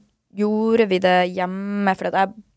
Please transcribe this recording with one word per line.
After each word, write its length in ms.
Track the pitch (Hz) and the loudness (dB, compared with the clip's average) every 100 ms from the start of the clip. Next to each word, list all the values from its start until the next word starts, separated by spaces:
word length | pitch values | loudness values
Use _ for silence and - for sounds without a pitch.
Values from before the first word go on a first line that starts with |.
| - _ _ | -10 _ _
gjorde 520 | 196 208 214 220 226 214 | -4 -2 0 2 2 2
vi 100 | 185 | 2
det 360 | 185 180 180 | 4 4 2
hjemme, 640 | 185 185 190 202 202 202 190 | -2 -6 -6 -6 -2 -2 -2
for 100 | 185 | -2
at 80 | |
jeg 200 | 175 196 214 - | 0 -2 -4 -20